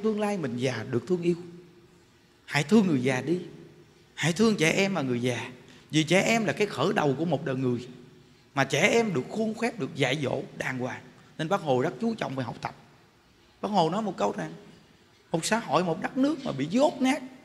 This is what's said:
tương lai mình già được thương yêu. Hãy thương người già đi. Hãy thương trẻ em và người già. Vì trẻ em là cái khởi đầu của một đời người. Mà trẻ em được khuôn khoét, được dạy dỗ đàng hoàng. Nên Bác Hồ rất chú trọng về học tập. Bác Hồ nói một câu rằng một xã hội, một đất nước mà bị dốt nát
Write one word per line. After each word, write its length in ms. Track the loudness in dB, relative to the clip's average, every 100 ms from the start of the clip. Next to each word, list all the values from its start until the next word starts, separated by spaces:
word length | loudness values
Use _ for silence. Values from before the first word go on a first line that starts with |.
tương 180 | -2 0
lai 180 | -2 -2
mình 180 | -4 -2
già 280 | -2 -2 -2
được 140 | -4 0
thương 140 | 0
yêu. 120 | 0 -2 -6 -18 -20 -20 -20 -20 _ _ _ _
Hãy 180 | -4 -2
thương 240 | 4 6 6
người 160 | 2
già 180 | 2 0
đi. 180 | 0 -4 -4 -16 -20 -20 -20 -20 _
Hãy 180 | -2 0
thương 240 | 4 4 4
trẻ 140 | 2
em 240 | 4 2
và 80 | 0
người 200 | 0 0
già. 280 | 0 -2 -8 -14 -20 -20 -2
Vì 120 | 0
trẻ 180 | 4 4
em 240 | 4 2
là 80 | 0
cái 140 | 0 -2
khởi 260 | 0 0
đầu 220 | 2 2 2
của 60 |
một 200 | 0 0
đời 120 | -2 -2
người. 320 | 0 -2 -4 -18 -20 -20 -20 _ _
Mà 100 | -2
trẻ 240 | 0 2 4
em 260 | 4 2
được 100 | -2 -4
khuôn 260 | -4 -4
khoét, 240 | -2 -4 -4
được 160 | -6
dạy 240 | -2 0 0
dỗ 200 | -2 -4 -6 -8
đàng 200 | -6 -4
hoàng. 220 | -6 -8 -16 -20 -18 -6
Nên 100 | -2
Bác 120 | -2
Hồ 200 | 2 2
rất 140 | 2 0
chú 140 | -4
trọng 220 | -2 -4 -4
về 80 |
học 120 | -6 -6
tập. 140 | -10 -10 -20 -20 -20 _ _ _ _ -8
Bác 80 | 0
Hồ 220 | 2 4
nói 120 | 2
một 140 | -2 -2
câu 180 | -2 -2
rằng 140 | -8 -10 -20 -20 -20 _ _ _ -6
một 120 | -4
xã 140 | 0 -2
hội, 260 | 2 2
một 180 | 2 -2
đất 140 | -2 0
nước 220 | 2 0
mà 80 | -4
bị 140 | -4 0
dốt 300 | 2 2 2
nát 220 | 0 0 -6 -20